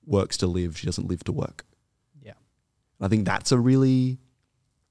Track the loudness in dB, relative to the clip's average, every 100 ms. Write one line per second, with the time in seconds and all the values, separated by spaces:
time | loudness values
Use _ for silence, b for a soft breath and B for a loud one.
0 | 0 0 0 -2 -2 0 -4 -4 -6 -4
1 | -4 -6 -4 -6 -6 -10 -20 _ _ _
2 | _ -20 -20 -20 _ _ _ _ _ -6
3 | 0 2 2 -2 0 2 4 4 4 2
4 | 0 -4 _ _ _ _ _ _ _